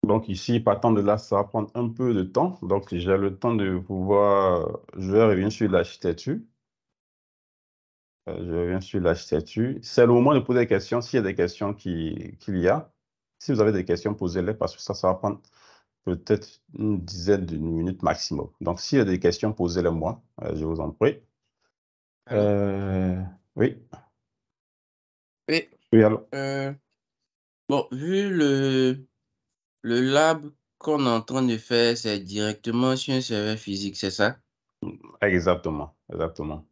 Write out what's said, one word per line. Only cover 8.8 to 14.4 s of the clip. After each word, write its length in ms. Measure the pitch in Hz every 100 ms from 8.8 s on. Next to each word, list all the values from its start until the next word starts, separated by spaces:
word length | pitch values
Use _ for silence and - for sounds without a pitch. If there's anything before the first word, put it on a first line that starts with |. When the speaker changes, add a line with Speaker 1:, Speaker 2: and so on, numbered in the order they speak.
Speaker 1:
sur 200 | 90 101
l'architecture. 800 | 87 85 - 78 78 - 120 139
C'est 220 | - -
le 80 | 120
moment 220 | 120 131
de 60 | 143
poser 200 | 120 123
des 60 | 117
questions. 340 | 98 - 120
S'il 180 | 113 131
y 20 |
a 20 |
des 120 | 98
questions 400 | 92 87 - 101
qui, 640 | 101 95 85 80 - - -
qu'il 180 | - 92
y 100 | 87
a, 240 | 139 - _ _ _ _ _
si 140 | -
vous 80 | 123
avez 120 | 107
des 120 | 101
questions, 300 | 90 87 107
posez-les 380 | 104 90 90